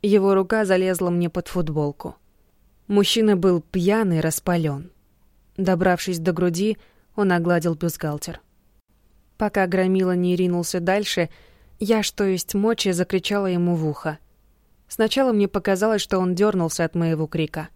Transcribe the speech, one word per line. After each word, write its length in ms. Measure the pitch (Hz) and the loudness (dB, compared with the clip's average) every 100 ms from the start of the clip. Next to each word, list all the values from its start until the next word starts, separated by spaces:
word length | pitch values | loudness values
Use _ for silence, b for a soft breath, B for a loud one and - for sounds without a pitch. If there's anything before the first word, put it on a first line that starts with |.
Его 320 | 208 202 196 | 4 4 4
рука 320 | 190 185 220 202 | 2 2 0 2
залезла 440 | 185 185 180 180 | 2 2 0 0
мне 200 | 175 170 | 0 -2
под 180 | 180 170 | -4 -6
футболку. 680 | 180 160 156 147 - - - _ _ _ _ _ _ - | -4 -2 -2 -4 -6 -16 -16 _ _ _ _ _ _ 0
Мужчина 500 | 202 196 233 214 190 | 2 2 2 4 4
был 240 | 185 175 | 2 2
пьян 500 | - 190 175 214 208 | -2 -2 0 2 2
и 60 | 165 | 0
распален. 720 | 160 - - 175 156 139 175 _ _ _ _ _ _ - | 0 -2 -2 -2 -2 -4 -12 _ _ _ _ _ _ -4
Добравшись 600 | 190 180 185 180 - 170 | 0 2 2 0 -2 -2
до 140 | 160 | -2
груди, 440 | 170 180 170 208 208 b b b - | 0 0 0 -2 -4 b b b -2
он 160 | 202 | 0
огладил 440 | 175 170 175 170 160 | 2 2 0 0 -2
бюстгальтер. 680 | 170 - 156 147 - 165 _ _ _ _ _ _ _ _ _ _ | -4 -4 -8 -8 -10 -14 _ _ _ _ _ _ _ _ _ _
Пока 300 | 214 208 185 | -2 0 0
громила 480 | 185 185 190 185 180 | 2 2 2 2 0
не 200 | 180 180 | 0 0
ринулся 440 | 180 175 170 185 | 0 0 -2 -4
дальше, 500 | 170 196 208 - 165 b b b b b | 0 0 0 -2 -2 b b b b b
я, 240 | 202 220 | 0 0
что 220 | 202 - 196 | 0 -2 -2
есть 280 | 185 - | -2 -4
мочи, 380 | 196 214 233 202 | -2 0 0 -2
закричала 560 | 175 180 190 - 202 196 | -2 0 -2 -2 -2 0
ему 280 | 180 175 170 | 0 0 0
в 120 | 156 | -2
ухо. 320 | 143 160 151 _ _ _ _ _ _ _ | -4 -8 -8 _ _ _ _ _ _ _
Сначала 440 | - 330 269 262 | -2 0 2 2
мне 160 | 214 202 | 2 0
показалось, 540 | 202 202 185 214 208 | 0 -2 0 2 0
что 180 | - 190 | -2 0
он 160 | 185 180 | 0 2
дернулся 480 | 208 196 165 - | 0 2 -2 -2
от 120 | 165 175 | -2 0
моего 320 | 165 156 156 | -2 -2 -4
крика. 420 | 165 156 - 160 | -4 -4 -6 -12